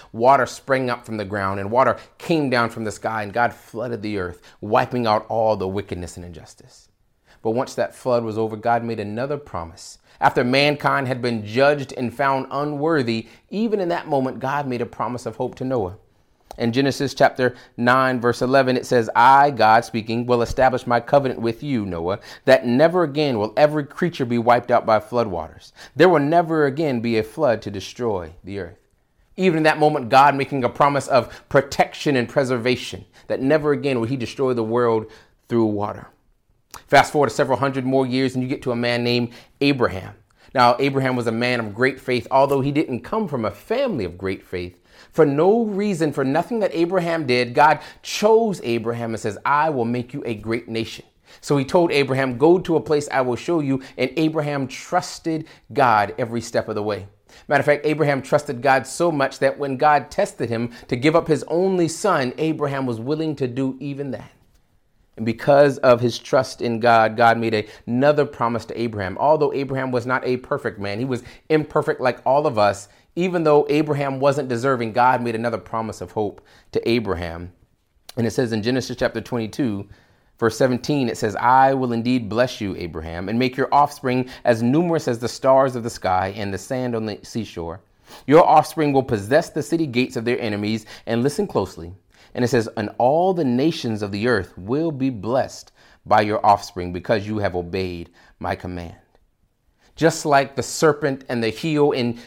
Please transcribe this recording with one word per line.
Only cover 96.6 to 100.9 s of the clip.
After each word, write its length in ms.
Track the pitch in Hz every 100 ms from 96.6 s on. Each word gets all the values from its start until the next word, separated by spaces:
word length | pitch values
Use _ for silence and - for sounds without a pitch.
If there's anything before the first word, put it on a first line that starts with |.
| - - 90
because 340 | 87 - 113 104
you 120 | 107
have 160 | 98 90
obeyed 540 | 85 95 92 87 85 _ _ -
my 160 | 92 95
command." 400 | 87 90 87 - _ _ _ _ _ _ _ _ _ -
Just 280 | 160 160 156
like 300 | 139 139 -
the 80 |
serpent 640 | 113 - 160